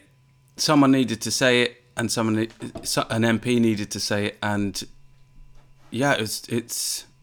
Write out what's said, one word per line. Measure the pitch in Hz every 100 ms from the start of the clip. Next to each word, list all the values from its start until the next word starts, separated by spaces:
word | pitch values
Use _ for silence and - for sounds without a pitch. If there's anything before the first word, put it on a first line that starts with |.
| _ _ _ _ _ -
Someone | - 147 139
needed | 135 120 113
to | 117
say | - 131 123
it, | 120 - _ -
and | 113
someone | - 113 107
ne-, | 113 - 120 -
so-, | - - -
an | 113 117
M | 113
P | 123 120
needed | 117 104 104
to | 101
say | - 104 104
it, | -
and | 104 104 101 - - - - - - - - - - - -
yeah, | 113 143
it's, | 107 107 - -
it's, | 120 113 - - - - _